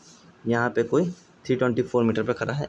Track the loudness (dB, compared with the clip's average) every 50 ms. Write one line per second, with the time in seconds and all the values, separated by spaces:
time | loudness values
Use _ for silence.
0 | -20 -20 -20 -20 -20 -20 -20 -8 -2 -2 0 2 0 0 0 0 0 2 2 2
1 | 2 0 -4 -10 -18 _ -20 _ -2 -2 0 0 2 0 0 0 -2 0 0 2
2 | 2 2 2 0 0 -2 -2 -4 -2 -4 -4 -4 -6